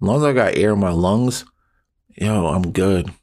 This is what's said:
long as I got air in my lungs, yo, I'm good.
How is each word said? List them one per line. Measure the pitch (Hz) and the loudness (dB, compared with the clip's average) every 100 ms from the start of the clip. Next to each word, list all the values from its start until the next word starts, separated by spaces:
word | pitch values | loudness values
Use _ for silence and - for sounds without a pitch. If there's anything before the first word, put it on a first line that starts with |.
long | 95 135 | -2 0
as | |
I | 147 | 0
got | 127 104 - | 2 0 2
air | 104 | 0
in | 104 | 2
my | 92 | 0
lungs, | 85 90 107 123 120 - _ _ _ _ _ _ - | 0 2 2 0 -4 -12 _ _ _ _ _ _ -6
yo, | 107 107 82 | -2 0 0
I'm | 87 87 | -2 -2
good. | 92 95 92 85 - | 0 0 0 -2 -10